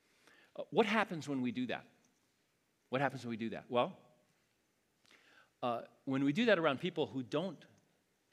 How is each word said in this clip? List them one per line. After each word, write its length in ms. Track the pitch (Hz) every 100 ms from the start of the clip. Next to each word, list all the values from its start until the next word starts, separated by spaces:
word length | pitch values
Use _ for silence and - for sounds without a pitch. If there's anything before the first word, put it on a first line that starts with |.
| _ _ - - - -
Uh, 60 | -
what 140 | 156
happens 440 | 208 220 196 165 139
when 120 | 139
we 120 | 123
do 140 | 117 123
that? 160 | 73 - _ _ _ _ _ _ _ _ _ -
What 100 | 127
happens 240 | 139 131
when 60 | 120
we 60 | 113
do 140 | 113
that? 140 | 87 -
Well, 280 | 120 160 - - _ _ _ _ _ _ _ _ _ _ - - - - -
uh, 200 | 123 117 - _
when 200 | - 135
we 80 | 139
do 140 | 147 233
that 120 | 185
around 220 | 160 131
people 260 | 180 170 120
who 160 | 131
don't 420 | 117 147 190 147 - - _ _ _ _ _